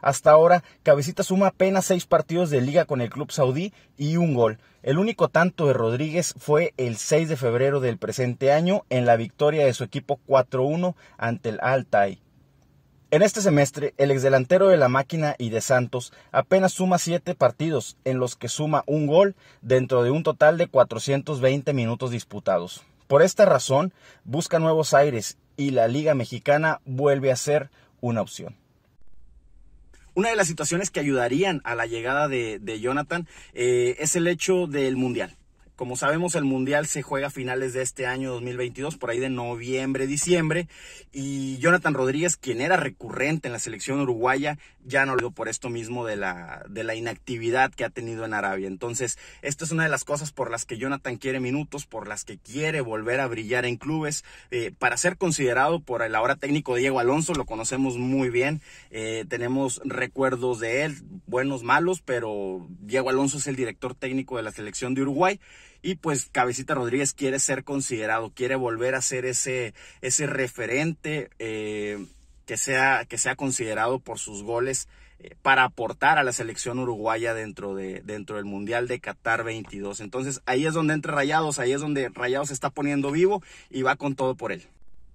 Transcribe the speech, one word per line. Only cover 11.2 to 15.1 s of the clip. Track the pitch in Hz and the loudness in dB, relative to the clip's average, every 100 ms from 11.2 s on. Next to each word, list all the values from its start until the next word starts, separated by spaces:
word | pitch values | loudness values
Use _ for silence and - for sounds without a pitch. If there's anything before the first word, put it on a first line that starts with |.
| 117 117 117 | -4 -4 -4
el | 107 | -2
Al-Tai. | 120 135 - 104 101 95 _ _ _ _ _ _ _ _ _ | 0 0 2 2 2 0 _ _ _ _ _ _ _ _ _
En | 151 | 4
este | 202 220 | 4 4
semestre, | 196 147 143 - 143 - | 4 6 4 2 -4 2
el | 139 | 2
exdelantero | 135 135 135 127 185 196 | 4 6 4 6 6 8
de | 175 | 8
la | 127 | 6
máquina | 131 139 | 4 0